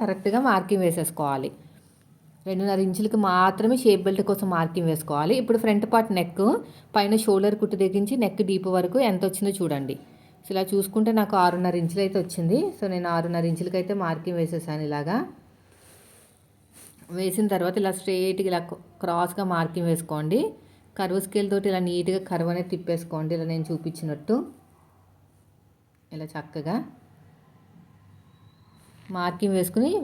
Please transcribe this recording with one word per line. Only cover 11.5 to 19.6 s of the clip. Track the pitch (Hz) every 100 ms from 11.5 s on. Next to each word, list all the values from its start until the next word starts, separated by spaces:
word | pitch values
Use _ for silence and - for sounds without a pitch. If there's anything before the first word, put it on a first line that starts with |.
| 175 180 175
ఇంచులు | 170 185 190
అయితే | 190
వచ్చింది. | 170 - 165 240 381 -
So, | 196
నేను | 180 175 170
ఆరున్నర | 170 170 170
ఇంచులకి | 165 180 185
అయితే | 185 202 170
మార్కింగ్ | 160 180 175
వేసేసాను. | 160 165 165 151 151
ఇలాగా | 147 147 226 370 - - _ _ _ - - - - _ _ _ _ _ - - - - 175
వేసిన | 190 185 214 190
తర్వాత | 180 185
ఇలా | 190 185
స్ట్రైట్గా | - 185 190 190 190
ఇలా | 175 170 - - -
క్రాస్గా | 180 170 175 180 190
మార్కింగ్ | 170